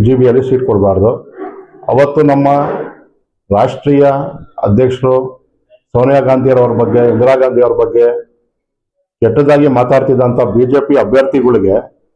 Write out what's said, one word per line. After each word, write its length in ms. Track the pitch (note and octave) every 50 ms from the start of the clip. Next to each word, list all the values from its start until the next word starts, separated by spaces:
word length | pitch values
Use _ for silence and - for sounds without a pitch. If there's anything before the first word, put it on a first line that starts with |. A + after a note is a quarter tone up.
| G#2
ಜಿ 120 | A#2+ C3
ಬಿಯಲ್ಲಿ 280 | B2 B2+ B2 A2+ - -
ಸೀಟ್ 220 | - - - -
ಕೊಡಬಾರ್ದು. 440 | A#2 G#2+ G2 G2 G2 F#2+ F#2 G2 A2+ - - - - - - - - - - - - - - - -
ಅವತ್ತು 360 | A#2 C3 C#3+ C#3+ D3 D#3 D3
ನಮ್ಮ 240 | C#3+ C#3 C#3 C#3 C#3 C#3+ C#3+ D3 - - - - - - - _ _ _ _ _ _ _ _ _ _ G2 G2+
ರಾಷ್ಟ್ರೀಯ 480 | A#2+ C3 - - - C#3+ C#3+ C#3 C#3+ C#3 C3+ C#3+ D3 - - - - - _ - -
ಅಧ್ಯಕ್ಷರು 840 | - G2+ B2 C3 B2+ B2+ B2 C3 C3 C3 C3 B2+ C3 - - _ _ _ _ _ _ _ _
ಸೋನಿಯಾ 420 | _ _ - A#2+ B2+ C3+ C#3 C#3
ಗಾಂಧಿಯರವ್ರ 580 | B2 B2+ C3 C3 B2 C3 B2+ B2 B2 A#2+ A2+ A2+
ಬಗ್ಗೆ, 320 | A#2+ G#2 A2+ A#2+ A#2+ A#2+
ಇಂದಿರಾ 260 | A2 A2 B2 C3 C3+
ಗಾಂಧಿ 260 | C3 C3 C3 A#2 A#2+
ಅವ್ರ 240 | B2 A#2 A#2 A#2+ A#2
ಬಗ್ಗೆ 480 | A2+ - A#2 A#2 A#2+ A#2+ A#2+ - - _ _ _ _ _ _ _ _ _ _ _ _ _ _ _ _ _ _ A#2
ಕೆಟ್ಟದಾಗಿ 440 | A2 A2+ D3 C#3+ C#3 D3 C#3+ D3 C#3
ಮಾತಾಡ್ತಿದ್ದಂಥ 720 | B2+ B2 B2 C3+ C#3 C3+ B2+ - C3 A#2+ B2+ B2 A#2+ B2+
ಬಿ 240 | B2 G#2 G2 A#2 B2+
ಜೆ 200 | B2 C#3 C#3 C#3+
ಪಿ 100 | D3 C#3+
ಅಭ್ಯರ್ಥಿಗಳಿಗೆ 1120 | B2+ G#2+ G2+ B2 C3+ C3+ C3+ - C3+ A#2 B2 A#2+ G#2+ F#2+ F#2+ G2 A2+ - - _ _ _ _ _